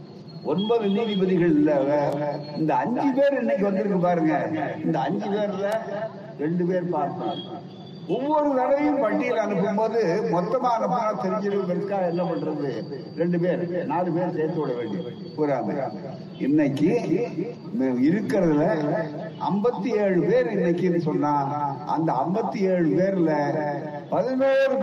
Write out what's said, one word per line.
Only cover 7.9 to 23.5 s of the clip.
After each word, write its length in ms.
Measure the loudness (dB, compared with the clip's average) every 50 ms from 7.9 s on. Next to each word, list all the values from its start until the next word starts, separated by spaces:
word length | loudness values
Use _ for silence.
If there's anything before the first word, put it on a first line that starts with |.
| -16 -14 -6 -4
ஒவ்வொரு 400 | -4 -2 0 0 2 2 2 2 2
தடவையும் 480 | 2 2 2 2 2 4 2 2 2 2
பட்டியல் 400 | 2 2 0 0 0 0 0 0
அனுப்பும் 380 | 0 0 0 0 2 2 0
போது 200 | 0 2 2 2 2 2 2 2 0 0
மொத்தமா 400 | 0 0 0 0 0 0 2 2 2
அனுப்புனா 380 | 2 0 0 0 0 0 0 -2 -2
தெரிஞ்சிருக்கிறதுக்காக 880 | -2 -2 -2 -2 -2 0 0 0 0 0 -2 -2 -2 -2 -2 0 0 0
என்ன 140 | 0 0 -2
பண்றது? 480 | -2 -2 -2 -2 -2 -4 -2 -4 -4 -4 -6 -8 -8 -10 -10 -10 -10 -4
ரெண்டு 220 | -2 0 0 2 2
பேர், 220 | 2 2 0 0 -2 -2 -2 -4 -2
நாலு 240 | -2 -2 0 0 0 0
பேர் 240 | 0 -2 -2 0 -2
சேர்த்து 220 | -2 -2 0 -2
விட 120 | -2 -2 -2
வேண்டியது 380 | -4 -4 -6 -6 -6 -6 -8 -10 -10 -12 -10 -4
பூராமே. 420 | -2 0 0 0 -2 -2 -4 -4 -4 -4 -6 -6 -8 -10 -12 -12 -12 -14 -14 -10 -4
இன்னைக்கு 520 | -2 2 2 4 4 2 2 2 2 2 2 2 0 0 0 0 0 -2 -4 -4 -6 -6 -8 -10 -10 -6 -4 -2 0 0 2 2
இருக்கிறதுல 640 | 4 4 2 2 0 0 2 2 4 4 4 4 2 2 2 0 0 0 -2 -2 -2 -4 -6 -8 -10 -10 -8 -6 -4 -2
ஐம்பத்தி 420 | 0 2 2 0 0 0 -2 -2 0 2
ஏழு 220 | 2 2 2 2 4 4
பேர் 200 | 4 4 2 2 0
இன்னைக்குன்னு 460 | 0 2 2 2 2 2 2 2 2 0 0
சொன்னா, 260 | 0 0 2 2 2 0 0 0 -2 -2 -2 -4 -4 -6 -4 -4 -2
அந்த 160 | 0 0 0 0 0 0
ஐம்பத்தி 380 | 0 0 -2 -2 -2 -2 0 0 2
ஏழு 200 | 2 2 2 2 4
பேர்ல 340 | 2 2 2 2 2 2 2 2 2 0 0